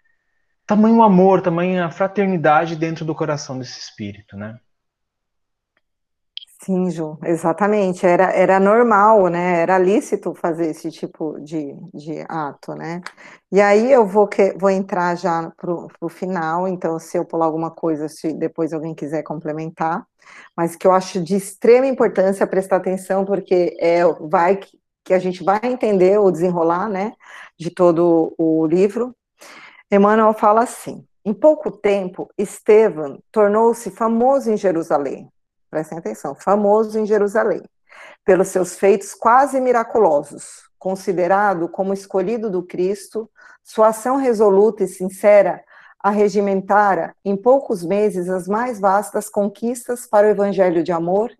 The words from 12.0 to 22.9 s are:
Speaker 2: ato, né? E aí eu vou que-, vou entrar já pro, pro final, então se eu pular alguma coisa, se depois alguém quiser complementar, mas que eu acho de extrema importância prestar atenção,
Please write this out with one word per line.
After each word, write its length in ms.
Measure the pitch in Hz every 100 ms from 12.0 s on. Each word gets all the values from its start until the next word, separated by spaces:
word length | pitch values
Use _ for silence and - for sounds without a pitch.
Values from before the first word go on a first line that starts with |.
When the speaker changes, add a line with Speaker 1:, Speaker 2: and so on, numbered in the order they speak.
| 151 156 156
Speaker 2:
ato, 440 | 160 147 135 -
né? 280 | 151 156 175 180 - - - _
E 80 | 185
aí 320 | 202 208 240
eu 140 | 262 208
vou 200 | 202 202
que-, 260 | - 196 -
vou 120 | 196
entrar 440 | 190 196 180 175 175
já 340 | 180 165 165 -
pro, 320 | 175 170 - -
pro 80 | 170
final, 580 | - 185 185 160 170 190
então 320 | 180 180 165
se 180 | - 175
eu 80 | 165
pular 220 | 165 165
alguma 220 | 160 165
coisa, 380 | 165 170 151 151
se 240 | - 160
depois 380 | 165 160 - 160
alguém 240 | 156 160 160
quiser 280 | 147 156
complementar, 840 | 147 156 160 156 160 165 160 175 - _ _ - - -
mas 180 | 170
que 140 | 170 190
eu 60 |
acho 280 | 185 190 196
de 140 | 165 196
extrema 500 | 196 - 247 247 269
importância 600 | 254 226 208 190 196 208
prestar 300 | 185 185 185
atenção, 480 | 185